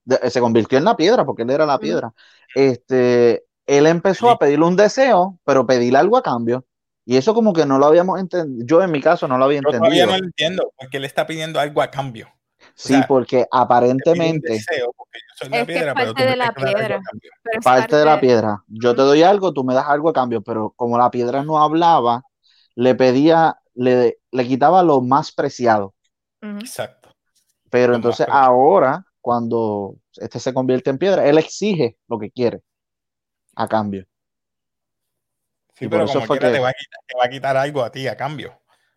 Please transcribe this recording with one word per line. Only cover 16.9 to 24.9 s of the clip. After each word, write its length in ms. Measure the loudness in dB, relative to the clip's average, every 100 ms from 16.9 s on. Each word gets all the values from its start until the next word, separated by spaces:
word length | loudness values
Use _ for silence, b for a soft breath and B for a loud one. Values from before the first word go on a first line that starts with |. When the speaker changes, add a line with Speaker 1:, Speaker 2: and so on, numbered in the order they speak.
| -6
Speaker 3:
a 40 |
Speaker 2:
piedra, 0 |
Speaker 3:
cambio. 300 | -10 -18 -20 _
Speaker 2:
pero 160 | -8 -2
es 20 |
Speaker 1:
Parte 340 | 2 2 4 4
de 80 |
la 160 | 4 4
Speaker 2:
parte 0 |
Speaker 1:
piedra. 420 | 4 2 2 -4 _
Yo 260 | -4 0
te 80 | 2
Speaker 2:
Ujú. 0 |
Speaker 1:
doy 200 | 4 6
algo, 300 | 4 4 0
tú 120 | -4
me 100 | -2
das 120 | -2 0
algo 220 | 0 0
a 20 |
cambio, 300 | -2 -2 -4
pero 300 | -6 -6 -6 -6
como 220 | -2 0
la 120 | 0
piedra 320 | 0 -4 -4
no 200 | -2 0
hablaba, 600 | 0 2 2 2 2 -2 -6 _ _ _ _
le 200 | -2 0
pedía, 640 | 2 2 4 4 4 2 -2 _
le, 440 | -4 0 2 2 -2 _
le 160 | -6 -4
quitaba 360 | 0 2 4
lo 180 | 4